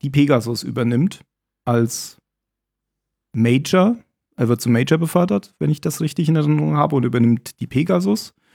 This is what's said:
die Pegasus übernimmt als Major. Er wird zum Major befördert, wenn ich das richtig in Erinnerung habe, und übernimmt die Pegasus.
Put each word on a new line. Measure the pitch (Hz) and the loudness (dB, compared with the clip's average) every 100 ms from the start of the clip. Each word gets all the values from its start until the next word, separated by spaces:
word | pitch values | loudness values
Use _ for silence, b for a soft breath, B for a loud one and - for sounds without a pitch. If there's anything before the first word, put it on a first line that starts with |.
die | 143 | -4
Pegasus | 139 143 127 113 113 | 0 2 2 0 -6
übernimmt | 127 117 120 120 185 - _ _ _ _ | -6 -4 0 2 0 -4 _ _ _ _
als | - 120 117 - - _ _ _ _ _ _ _ _ _ _ _ _ | -2 0 0 -4 -14 _ _ _ _ _ _ _ _ _ _ _ _
Major. | 113 117 131 156 185 202 233 _ _ _ - | 0 2 2 2 2 2 0 _ _ _ -4
Er | 117 | 0
wird | 117 | 0
zum | 120 | 2
Major | 117 139 160 | 0 2 0
befördert, | 160 175 180 202 - - | 0 0 0 -2 -6 -6
wenn | 151 | -4
ich | 151 | -2
das | 165 - | -4 -6
richtig | 160 - 156 | -6 -2 0
in | 160 | 0
Erinnerung | 147 151 151 151 | 2 0 0 0
habe, | 151 143 | 0 2
und | |
übernimmt | 123 123 117 117 - - | 0 2 2 2 -4 -14
die | - | -4
Pegasus. | 131 170 180 190 214 - _ b | -2 0 0 0 -4 -6 _ b